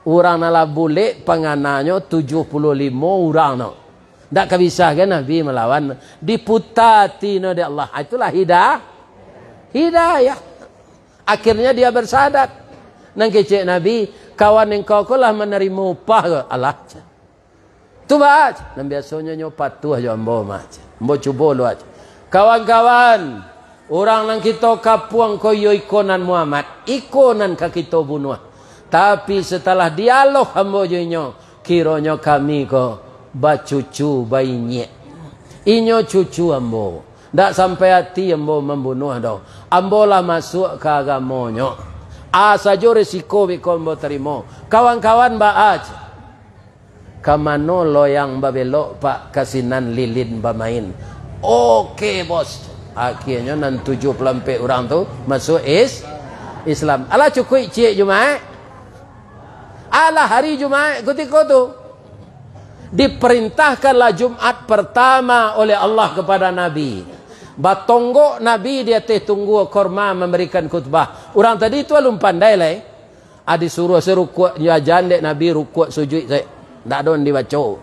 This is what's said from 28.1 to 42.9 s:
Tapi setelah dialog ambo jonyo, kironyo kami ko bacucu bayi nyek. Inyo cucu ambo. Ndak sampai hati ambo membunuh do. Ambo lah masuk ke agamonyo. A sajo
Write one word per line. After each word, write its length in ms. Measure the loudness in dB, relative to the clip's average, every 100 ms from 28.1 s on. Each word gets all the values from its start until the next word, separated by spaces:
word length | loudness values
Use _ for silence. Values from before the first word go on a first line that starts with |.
| -6 -6 -8 -14 -20 -20 -20 -2
Tapi 480 | 2 4 2 -2 -4
setelah 480 | -4 -4 0 0 0
dialog 640 | 0 2 4 4 4 0
ambo 320 | 0 -2 -2
jonyo, 720 | -2 -4 -4 -6 -6 -12 -20 -20
kironyo 560 | -2 0 2 0 -2 -2
kami 480 | 0 0 0 -2 0
ko 320 | 0 0 -6 -18 -20 -18
bacucu 960 | -2 0 0 -2 -6 -6 -4 -2 -2 -2
bayi 320 | -2 -2 -4
nyek. 300 | -6 -6 -8 -14 -20 -20 -20 -20 -20 -6
Inyo 400 | 0 2 2 0
cucu 480 | 2 0 -2 -2 -2
ambo. 560 | 0 -2 -4 -6 -8 -18 -20 -4
Ndak 240 | 2 2 2
sampai 400 | -2 2 4 4
hati 400 | 2 -4 -2 -2
ambo 240 | -2 -2
membunuh 560 | -2 -4 -4 -4 -6 -4
do. 160 | -6 -8 -12 -20 0
Ambo 320 | 0 2 2
lah 160 | 4 2
masuk 560 | 2 -4 -4 -4 -4 -4
ke 160 | -2
agamonyo. 800 | -2 -2 -4 -4 -6 -6 -4 -6 -6 -16 -18 -20 -20 -2 2
A 240 | 4 4
sajo 320 | 2 2 4